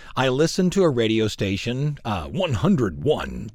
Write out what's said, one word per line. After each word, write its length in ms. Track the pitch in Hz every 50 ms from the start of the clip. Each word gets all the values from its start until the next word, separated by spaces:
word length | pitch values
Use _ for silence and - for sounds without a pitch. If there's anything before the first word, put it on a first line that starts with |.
| - - - 127
I 100 | 131 135
listened 460 | 123 135 160 - - - 185 180 -
to 100 | 196 185
a 60 | 165
radio 380 | 135 120 113 110 110 110 110 107
station, 680 | - - 107 95 98 101 - 117 120 131 143 151 143 - -
uh, 220 | 120 107 87 78
one 280 | - - 147 - 165 131
hundred 480 | 98 - 196 202 139 120 95 78 71 73
one 460 | 143 151 - - - - 92 101 - -